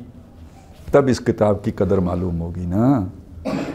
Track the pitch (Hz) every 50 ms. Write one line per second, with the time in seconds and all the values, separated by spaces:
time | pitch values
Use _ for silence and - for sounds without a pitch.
0 | - - - - - - - - - - - - - - - - - - - 147
1 | 139 127 120 - - 117 113 - 107 104 104 98 - 113 104 - 101 90 98 95
2 | 90 87 90 90 90 92 85 82 82 85 87 90 90 87 87 101 117 131 143 123
3 | 98 92 - - - - - - - - - - - -